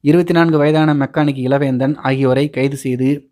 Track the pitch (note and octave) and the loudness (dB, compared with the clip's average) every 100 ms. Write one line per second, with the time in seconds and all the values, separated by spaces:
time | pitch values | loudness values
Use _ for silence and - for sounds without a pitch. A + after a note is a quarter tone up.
0 | C#3+ E3+ F3 E3+ E3 D#3 D3 D#3 D3+ D3 | 2 2 2 2 2 2 2 2 2 0
1 | C3+ - D3 C3+ B2+ C#3 C#3 B2+ C3+ D3 | -2 -2 -2 -2 -2 0 0 0 -2 -2
2 | C3 C3+ C3+ B2+ D3 C#3 C#3 C#3+ C3+ B2 | -2 0 0 0 -2 -2 -4 -4 -6 -2
3 | C3 C#3+ - | -2 -2 -8